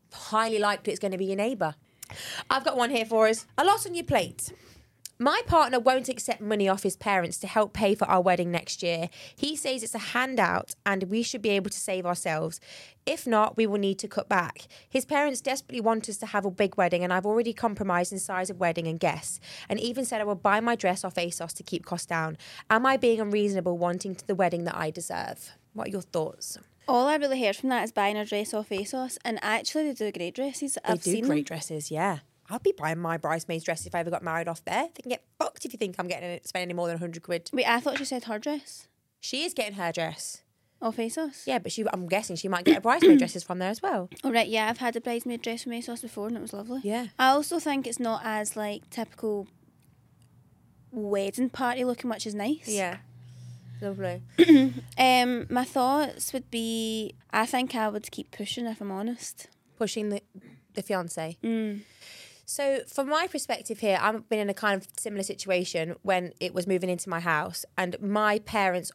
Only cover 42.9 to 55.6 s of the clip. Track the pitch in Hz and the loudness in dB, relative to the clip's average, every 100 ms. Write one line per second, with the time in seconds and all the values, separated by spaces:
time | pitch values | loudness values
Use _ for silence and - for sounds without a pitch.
42.9 | 302 349 285 233 180 - 180 185 226 381 | 8 10 10 8 -2 -6 -2 -2 -2 0
43.9 | 240 180 - 269 233 220 220 214 233 247 | -2 -4 -6 0 2 4 2 0 0 -2
44.9 | 226 240 233 247 233 233 233 254 233 240 | -2 -2 -4 -4 -6 -6 -6 -6 -8 -8
45.9 | 233 226 - 214 226 220 202 220 262 202 | -10 -10 -6 -6 -6 -8 -10 -8 -6 -2
46.9 | 226 233 - 262 277 294 339 302 269 247 | -2 -2 4 6 6 2 -2 0 -2 -2
47.9 | 233 233 226 220 214 214 220 208 208 - | -4 -2 -2 -2 -4 -4 -4 -6 -6 -10
48.9 | - 220 - 220 208 196 _ _ _ _ | -8 -8 -6 -4 -4 -6 _ _ _ _
49.9 | _ _ _ _ _ _ _ _ _ _ | _ _ _ _ _ _ _ _ _ _
50.9 | 240 202 196 196 233 254 - 254 247 247 | -8 -2 0 0 0 -2 0 -2 0 -2
51.9 | 240 247 220 220 208 208 311 - 208 180 | -2 -4 -4 -4 -2 -2 -2 -2 -2 -2
52.9 | 180 - - - - - - - - 202 | -4 -14 -20 -20 -20 -18 -18 -16 -10 -8
53.9 | 196 185 180 - - 349 285 262 247 - | -4 -4 -6 0 6 10 10 10 2 -4
54.9 | - 262 254 247 240 - 247 | 4 6 6 4 2 0 -2